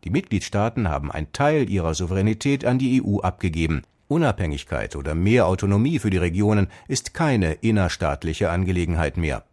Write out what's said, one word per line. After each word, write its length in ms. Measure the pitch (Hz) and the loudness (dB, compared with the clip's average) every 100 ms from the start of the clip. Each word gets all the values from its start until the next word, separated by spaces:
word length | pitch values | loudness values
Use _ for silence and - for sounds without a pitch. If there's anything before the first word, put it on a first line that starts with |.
| - | -2
Die 40 | |
Mitgliedstaaten 760 | 113 - 98 - 104 110 - 101 | -4 0 -4 -2 -2 -2 0 -2
haben 240 | 71 71 | -2 -4
einen 220 | - 76 | -6 -8
Teil 360 | - 143 151 117 | 0 2 2 0
ihrer 260 | 95 82 80 | 0 -2 -2
Souveränität 680 | 87 95 101 110 139 139 | -2 0 0 0 0 0
an 160 | 135 127 | 0 0
die 160 | 131 131 | 2 2
E 60 | |
U 180 | - 101 | 2 0
abgegeben. 640 | 92 - 92 80 80 78 - _ _ | -2 -2 -4 0 0 -2 -4 _ _
Unabhängigkeit 840 | 151 151 104 85 71 - 71 52 73 | 0 0 0 -2 -4 -6 -6 -6 -8
oder 200 | 69 78 | -4 0
mehr 320 | 95 120 90 | 4 4 4
Autonomie 500 | 92 98 101 127 160 | 2 2 2 2 0
für 140 | 107 | 0
die 60 | 92 | 0
Regionen 500 | 87 87 104 107 95 - - | 0 2 2 2 0 -4 -6
ist 280 | - - - | -6 -6 -2
keine 380 | 160 123 87 | 0 2 2
innerstaatliche 960 | 80 110 107 90 - 80 71 82 80 87 | 0 0 2 2 0 -2 -2 -4 -2 -2
Angelegenheit 680 | 87 92 90 82 82 78 78 | 0 0 0 0 0 -2 -2
mehr. 260 | 80 62 _ | -4 -4 _